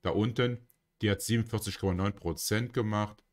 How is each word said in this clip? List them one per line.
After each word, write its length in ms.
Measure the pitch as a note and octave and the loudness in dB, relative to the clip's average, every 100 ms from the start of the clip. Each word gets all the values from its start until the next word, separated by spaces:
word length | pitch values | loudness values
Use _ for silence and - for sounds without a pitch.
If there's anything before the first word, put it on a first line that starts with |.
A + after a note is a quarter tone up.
da 80 | F#2 | 0
unten, 580 | E2+ A2 A2+ B2 A#2+ - _ _ _ | 2 0 2 0 -2 -10 _ _ _
die 80 | G#2+ | 2
hat 120 | G2+ | 2
siebenundvierzig 560 | - A#2 A2+ A2 G2+ - | 2 0 2 -2 -4 -2
Komma 160 | G2 | 0
neun 220 | F2+ G2 G2 | 2 0 -2
Prozent 580 | F2 D#2+ - G#2 A#2 | -6 -4 -2 -2 0
gemacht. 500 | A#2+ G#2+ G#2+ G#2 - _ | -2 0 0 -2 -6 _